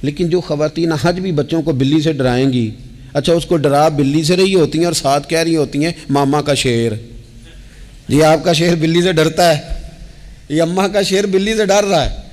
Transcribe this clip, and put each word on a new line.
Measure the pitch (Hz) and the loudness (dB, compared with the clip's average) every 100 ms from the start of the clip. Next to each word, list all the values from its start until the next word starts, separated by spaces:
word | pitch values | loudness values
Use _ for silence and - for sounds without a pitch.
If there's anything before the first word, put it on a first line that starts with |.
लेकिन | 139 147 175 | -6 -2 -2
जो | 175 | -2
ख़वातीन | - 147 151 156 165 | -2 -2 -2 -2 -2
आज | 156 175 175 | 0 0 -2
भी | 190 | -2
बच्चों | 151 - 165 | -2 -2 -2
को | 151 | -2
बिल्ली | 139 135 156 | 0 2 2
से | 156 | 0
डराएंगी, | 147 127 123 135 123 113 - - - - 147 | 0 0 2 2 0 -2 -6 -18 -20 -8 -4
अच्छा | 139 | 0
उसको | 165 - 175 | 0 2 0
डरा | 143 139 156 | 2 2 2
बिल्ली | 147 139 147 | 2 0 2
से | 156 180 | 0 2
रही | 190 | 2
होती | 190 143 156 | 4 2 2
हैं | 175 | 0
और | |
साथ | 165 139 139 | 0 0 -2
कह | 139 165 | 0 -2
रही | 165 | 0
होती | 165 139 143 | 0 0 -2
हैं, | 156 165 - | -2 -4 -2
"मामा | 143 139 147 | 0 2 0
का | 143 135 | 0 -2
शेर।" | 135 117 117 107 - - - - - - - - - - - | 0 0 -2 -4 -12 -20 -20 -20 -20 -20 -20 -20 -20 -20 -2
जी | 139 | 2
आपका | 156 156 165 | 4 4 2
शेर | 156 170 170 | 0 2 0
बिल्ली | 156 170 | 0 0
से | 175 | 0
डरता | 165 156 165 175 | 2 0 2 2
है, | 147 - - - - - - - - - | 2 -2 -10 -10 -18 -20 -20 -20 -20 -6
ये | 151 | -2
अम्मा | 165 185 196 | 0 0 0
का | 202 | 0
शेर | 196 190 202 | 0 0 0
बिल्ली | 190 202 220 | 0 0 -2
से | 202 | 2
डर | 196 | 2
रहा | 202 175 | 2 0
है | 131 - - | 0 -4 -12